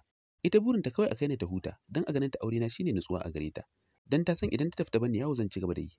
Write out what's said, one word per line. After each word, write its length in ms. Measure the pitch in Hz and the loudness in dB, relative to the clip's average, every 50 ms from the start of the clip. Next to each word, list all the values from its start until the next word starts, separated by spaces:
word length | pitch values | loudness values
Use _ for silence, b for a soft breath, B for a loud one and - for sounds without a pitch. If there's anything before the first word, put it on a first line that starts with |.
| - _ _ _ _ _ _ _ - | -12 _ _ _ _ _ _ _ 2
Ita 160 | 175 - 214 208 | 4 6 6 6
burinta 320 | 240 247 208 - 135 - | 6 4 2 2 0 0
kawai 160 | - 208 - | 0 2 2
a 80 | - - | 2 0
kai 80 | 147 | 0
ni 80 | 147 139 | 0 0
ta 100 | 120 95 87 | 0 -2 -2
huta, 240 | 92 92 - 80 - - _ - | -4 -4 -4 -6 -8 -10 _ -6
don 160 | 101 156 180 | -4 -2 -2
a 60 | - 147 | 0 0
ganin 160 | 139 139 135 | 0 0 0
ta 80 | - - - | -2 -4 -4
aure 160 | 113 113 117 117 | -2 0 0 0
na 80 | 117 | -2
shine 240 | - - 180 175 113 | -2 -2 0 0 0
nutsuwa 320 | 92 - - 90 90 - | 0 0 -2 -4 -4 -4
a 40 | 82 78 | -4 -4
gare 160 | 78 76 78 | -4 -4 -4
ta. 120 | - - - _ _ _ _ _ _ _ _ | -6 -8 -12 _ _ _ _ _ _ _ _
Dan 160 | - 135 156 170 | 0 0 2 2
ta 160 | 180 170 - | 2 0 0
san 160 | 143 - - | 0 0 0
idan 160 | - 151 170 | 0 0 0
ta 80 | - - 170 | -2 -2 -2
tafi 40 | - - | 0 0
ta 80 | 113 117 | 0 2
bar 80 | 120 | 2
ni 80 | 113 104 | 0 0
yawo 160 | 131 151 143 | 0 0 0
zan 160 | 117 110 95 | 0 -2 -2
ci 80 | - 98 | -2 -2
gaba 160 | 92 87 82 | -2 -2 -2
da 80 | 80 80 | -4 -6
yi, 80 | - - | -8 -10